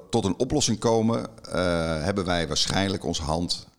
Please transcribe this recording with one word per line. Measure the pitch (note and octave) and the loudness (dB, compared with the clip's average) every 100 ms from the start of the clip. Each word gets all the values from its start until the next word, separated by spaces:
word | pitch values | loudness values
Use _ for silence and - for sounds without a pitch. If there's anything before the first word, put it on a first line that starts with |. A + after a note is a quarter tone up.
| - | -2
tot | - F#3+ | 0 0
een | - | 0
oplossing | C3 D3+ B2 G#2 | 0 0 0 0
komen, | A#2 A2+ A2 A#2 - - - | 2 2 2 0 -4 -12 -6
eh, | E2+ F2+ E2+ E2 D#2+ | 0 2 2 0 0
hebben | E2+ G2+ F2+ | 0 0 0
wij | F2 D#2 | 0 0
waarschijnlijk | D2+ - F2+ G2 F#2+ D2 | 0 0 2 2 0 -2
onze | E2 | -4
hand, | D2 D#2+ F2+ - - | -2 -2 -2 -6 -8